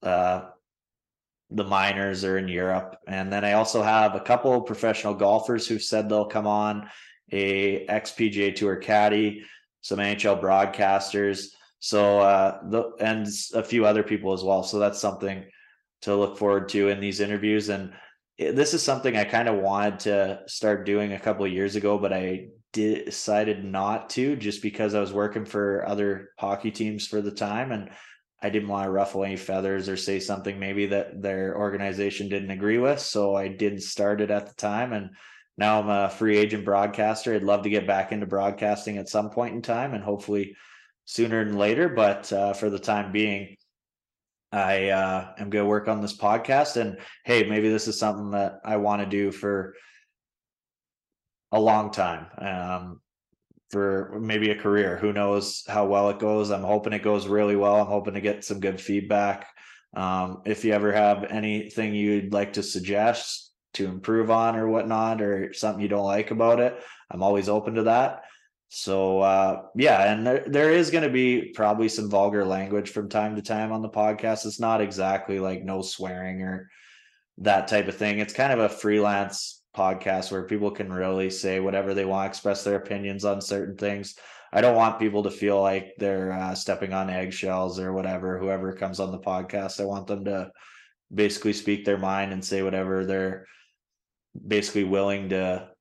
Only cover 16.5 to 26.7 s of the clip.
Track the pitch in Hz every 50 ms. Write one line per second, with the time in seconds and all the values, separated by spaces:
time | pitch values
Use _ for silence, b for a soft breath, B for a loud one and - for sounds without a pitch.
16.5 | 101 101 95 98 - 104 101 101 101 98 98 101 98 101 101 101 104 101 101 107
17.5 | 107 107 104 101 101 98 98 92 B B B B B B _ _ _ _ 82 76
18.5 | - 131 147 151 - 165 - - 135 127 - 135 117 107 104 101 - 113 117 117
19.5 | 107 101 98 98 98 101 104 104 98 98 - 107 101 101 98 95 98 98 - -
20.5 | - - - 107 104 95 - 101 101 104 104 104 101 95 - 110 104 92 101 98
21.5 | 92 92 98 98 98 107 101 101 104 101 98 98 95 92 92 92 92 95 95 -
22.5 | - - _ _ _ 110 107 107 107 - - - - - - - 107 104 107 107
23.5 | 107 98 95 98 95 95 98 101 110 107 - - - - 127 139 147 127 107 104
24.5 | 101 - - 107 101 - 110 104 101 107 101 92 98 101 104 104 104 113 104 -
25.5 | - 107 101 101 98 98 - - 104 104 104 101 98 95 95 - _ - - 98
26.5 | 101 98 - 110